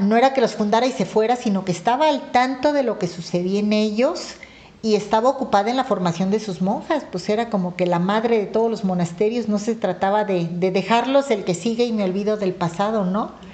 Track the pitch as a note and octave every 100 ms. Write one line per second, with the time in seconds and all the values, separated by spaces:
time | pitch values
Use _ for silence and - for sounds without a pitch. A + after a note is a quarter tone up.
0 | G3 A3+ C4 C#4 A3+ - G#3 A3 B3+ B3+
1 | F3+ G#3+ A3 B3 A3+ F#3+ F#3+ E3+ - B3+
2 | D#4 C#4+ - B3 C4 C4+ D4 C#4+ A#3+ G3+
3 | E3+ F3 E3+ F3 F3+ G3+ G#3 G#3+ G#3+ G#3+
4 | C4+ F4+ - - - - - - A3 G#3
5 | G#3 A3 A#3+ C4+ A#3 G3+ G#3 B3+ B3+ G3
6 | F3+ E3 F#3+ A3 A3 E3+ F#3 F#3 - D#4
7 | - F3+ F3+ G#3+ A#3 G3+ F3+ F3+ F3+ F3
8 | F#3 G#3+ A#3 A3+ F#3+ A3 A3+ A3 F#3+ F3+
9 | E3+ - G#3+ A#3+ A3 G#3 G#3 A3+ F#3+ F3+
10 | G3 G#3 G3+ F3+ E3+ F3 F#3 F#3+ F#3 A#3
11 | C4 C#4 C4+ G#3 F#3+ E3+ A3+ A3+ A#3+ G#3+
12 | F#3+ F#3+ G#3 G#3 F#3+ F3+ F3 - G#3 A3
13 | F#3 G3 D4+ - -